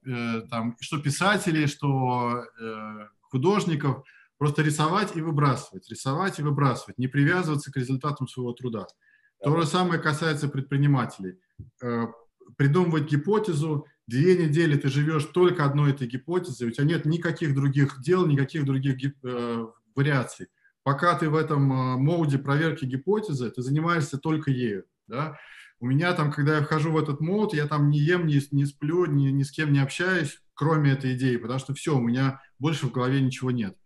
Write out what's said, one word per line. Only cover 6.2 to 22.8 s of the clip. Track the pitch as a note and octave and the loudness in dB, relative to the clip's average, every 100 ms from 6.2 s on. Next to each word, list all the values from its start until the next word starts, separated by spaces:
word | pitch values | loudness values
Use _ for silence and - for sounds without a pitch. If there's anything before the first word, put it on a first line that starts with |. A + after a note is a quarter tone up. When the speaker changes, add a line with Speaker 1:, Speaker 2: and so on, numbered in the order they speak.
| F#3+ - | -2 -2
Speaker 1:
и | |
выбрасывать, | D3+ C#3+ C#3+ A#2 - - | -2 2 2 0 -6 -6
не | B2+ | -2
привязываться | C#3+ C#3+ F3+ E3 D3+ D3 | 2 2 2 0 -2 -4
к | C3+ | -6
результатам | B2 C3+ D3+ C#3+ B2+ | -4 -4 -4 -4 -8
своего | - B2 | -6 -8
труда. | A#2+ B2+ A2 F#2 _ _ _ _ _ | -6 -6 -8 -10 _ _ _ _ _
Speaker 2:
Да. | - | 0
Speaker 1:
То | D#3 | 2
же | D#3 | 2
самое | F3 F3+ E3 | 2 2 2
касается | D#3 D3 E3 D3 C#3+ | 0 0 0 0 -2
предпринимателей. | C#3 C3 C#3 C#3+ C#3 A2 - F#2+ F2+ _ _ - _ | -4 -4 2 4 4 0 -6 -12 -12 _ _ -20 _
Э, | B2 A#2 A2+ - _ _ - - | -6 -4 -4 -8 _ _ -20 0
придумывать | C#3 D3+ F3 D#3+ D3+ | 2 4 2 0 0
гипотезу, | D3 E3+ G#3+ G3+ D3+ D#3+ D3 - _ - | -2 0 0 0 -2 -2 -4 -6 _ -6
две | A#2+ E3+ F3+ | 0 4 6
недели | D#3+ C#3+ E3 C#3+ | 4 2 4 2
ты | C#3+ | 2
живёшь | C3+ D3 D#3+ C#3+ | 0 0 0 -2
только | - F3+ F3 | 4 4 4
одной | C#3+ C#3 D3 | 0 4 2
этой | C#3 B2+ | 2 -4
гипотезой, | B2+ - F3+ F3 C3 A#2+ | -8 -4 -4 -4 -6 -6
у | |
тебя | A#2 C#3+ | 0 0
нет | E3 D3 | 2 0
никаких | E3 E3+ - E3 | 0 -2 -2 -2
других | C#3 C#3 C3+ C#3 - | 0 0 2 2 0
дел, | B2+ F#3 F3 | 0 2 4
никаких | C#3 C3+ D#3+ C#3 | 2 0 -2 -2
других | C3+ C3+ B2+ | 0 0 -2
гип-, | C#3 C#3 | -4 -6
э, | B2 B2 A#2+ A#2 A2+ - _ - | -8 -6 -4 -4 -6 -14 _ -2
вариаций. | C#3+ C#3 A2+ - F#2 _ _ _ | 0 2 -2 -8 -18 _ _ _
Пока | - C#3+ F3 D#3+ | -4 0 2 2
ты | D#3+ | 2
в | D3+ | 0
этом, | D3+ D3 C#3 | 2 2 2
э, | C3 B2+ B2+ | 2 0 0
моуде | C#3 E3+ D#3 C#3 | 2 2 2 0
проверки | - C#3+ D#3+ D3 | 0 0 0 -2